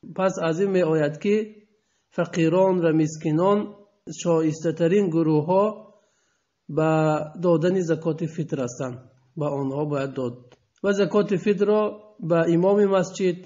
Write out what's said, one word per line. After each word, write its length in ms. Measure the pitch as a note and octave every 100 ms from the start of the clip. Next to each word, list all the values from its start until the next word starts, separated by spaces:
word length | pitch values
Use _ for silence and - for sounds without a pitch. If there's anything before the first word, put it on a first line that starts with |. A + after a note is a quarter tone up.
| - -
پس 160 | F#3+ F3+
از 180 | E3 D#3+
این 100 | G3
می‌آید 480 | F#3 D#3+ D#3+ D3 D3+
که 360 | G3+ G#3+ G#3+ - _ _ _ _ _
فقیران 680 | - F3 F3 D#3+ F3 F#3+ F#3
و 140 | E3
مسکینان 840 | D#3+ D#3 D#3 E3 D3+ F#3 G#3 G#3 - _ _ - D#3+
شایسته‌ترین 880 | F3 E3 D#3+ D#3 E3+ D#3+ E3+ G3+ G3
گروه‌ها 880 | D#3+ D#3+ D3+ D3+ F#3+ G#3+ G#3+ - _ _ _ _ _ _ _ -
به 500 | C#3+ D#3+ D#3 D#3 D3+ D#3 -
دادن 380 | F3 E3 E3+ F#3+
زکات 460 | E3 D#3+ E3 D#3 E3
فطر 360 | - D#3 D3
هستند. 480 | B2 - C3 A#2+ - _ _ -
به 100 | D3
آنها 380 | C#3 C3+ C#3
باید 300 | D3+ C#3+ C3+
داد. 420 | C3+ B2 B2 - _ _ _
و 80 | G3
زکات 440 | G3+ G3 G#3 G#3 G3
فطر 280 | G#3+ F#3+
را 360 | G3+ G#3+ G#3 G#3 - _
به 160 | D#3+ E3+ E3+
امام 300 | E3+ F#3 G3+
مسجد 520 | G3+ G3 F3+ - F#3 F3